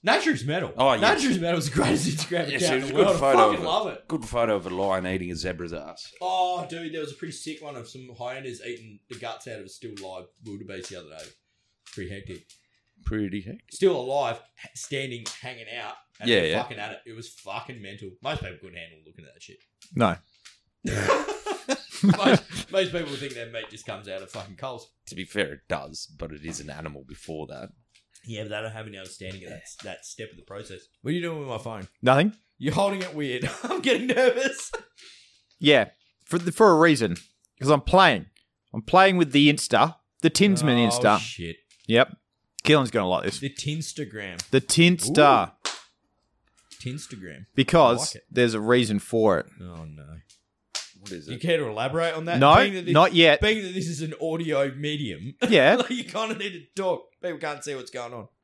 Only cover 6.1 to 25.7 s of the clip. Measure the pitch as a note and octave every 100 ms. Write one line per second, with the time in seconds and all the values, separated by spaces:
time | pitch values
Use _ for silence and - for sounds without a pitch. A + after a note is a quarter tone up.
6.1 | _ F3+ F#3 F3+ F3+ - E3 D#3+ D#3+ D3
7.1 | - D#3+ - D#3 D3+ D3 C3 A2+ B2+ B2+
8.1 | A2+ B2 C3+ C3+ A2+ A2+ A#2+ A2+ G#2 _
9.1 | A2+ A#2 A#2 B2+ G#2+ G2 - A#2 G2+ F#2+
10.1 | F#2 F2+ _ G#2+ G2 G2 F#2+ - F#2 D2+
11.1 | D#2 D2 _ _ _ _ _ - - F2+
12.1 | G2 G#2 F2+ _ _ _ _ _ _ -
13.1 | A2 G2+ G2+ F#2+ G#3 _ - F#3+ D3+ B2+
14.1 | C#3+ B2 A#2 _ _ - - - C#3 C3+
15.1 | A#2 A2 - B2 A#2+ G#2+ A#2+ G#2+ - _
16.1 | _ A2 G#2+ D#2+ F#2+ - G#2+ G#2+ F#2+ F2+
17.1 | A2+ A#2 - G2 G#2 A#2+ A#2+ G2 G2+ G2
18.1 | F#2 C3+ D#3 F#2 F2 F#2 E2+ E2 D#2+ D#2
19.1 | D#2+ C#2+ _ - - _ _ - - A2
20.1 | E2+ _ _ - _ _ _ - - -
21.1 | C5 D4+ G#4 G#4+ - - C4+ - - G3
22.1 | F3 G3+ G#3+ - - - G3 F#3 F3 D3+
23.1 | C3+ C#3 B2 A#2 A#2 A2 G#2+ - G2+ G2+
24.1 | F#2+ F#2 A2+ G2 F2+ C3+ A#2+ - _ -
25.1 | E2 F2+ G#2 D#2 C#2+ _